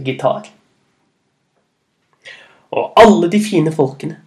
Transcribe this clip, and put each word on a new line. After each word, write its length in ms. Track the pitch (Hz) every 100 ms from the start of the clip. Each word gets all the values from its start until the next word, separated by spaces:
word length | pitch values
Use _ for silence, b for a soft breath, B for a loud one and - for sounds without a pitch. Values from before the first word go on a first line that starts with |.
| 135
gitar. 420 | 127 135 - - _ _ _ _ _ _ _ _ _ _ _ _ _ _ _ _ _ B B B B B
Og 240 | - - -
alle 300 | 220 170 170
de 120 | 208
fine 300 | - 170 156
folkene, 480 | 156 131 - 156 -